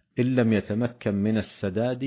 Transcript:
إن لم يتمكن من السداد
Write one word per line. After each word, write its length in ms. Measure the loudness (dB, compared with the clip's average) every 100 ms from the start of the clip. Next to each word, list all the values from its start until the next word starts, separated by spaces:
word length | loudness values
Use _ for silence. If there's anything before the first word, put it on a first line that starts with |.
| _ -2
إن 160 | 0 2
لم 180 | 4
يتمكن 600 | 2 0 -2 -2 -2 -2
من 240 | 0 0 0
السداد 640 | -2 -6 -4 -2 -2 -2